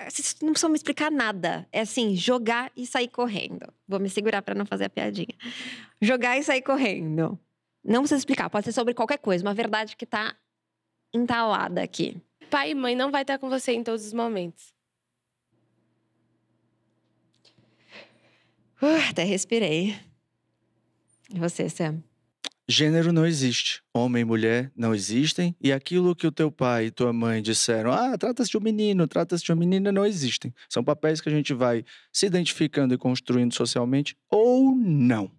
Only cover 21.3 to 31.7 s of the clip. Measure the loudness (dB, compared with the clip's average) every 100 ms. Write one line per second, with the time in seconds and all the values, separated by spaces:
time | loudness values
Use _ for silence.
21.3 | -4 -4 -2 -6 -4 -4 -4 -10 _ _
22.3 | _ -14 -12 -2 2 4 4 4 4 4
23.3 | 2 0 0 -4 -6 -4 0 2 2 2
24.3 | 2 2 0 -2 -4 0 0 0 2 2
25.3 | 2 -2 0 0 0 0 2 2 2 0
26.3 | 0 -2 0 0 2 0 0 0 2 0
27.3 | 0 0 0 2 2 2 2 0 0 -2
28.3 | -2 -2 0 0 2 2 2 2 0 -2
29.3 | -2 0 2 2 2 2 2 2 0 -2
30.3 | -4 -8 -12 -6 -2 0 2 0 0 0
31.3 | 0 0 2 2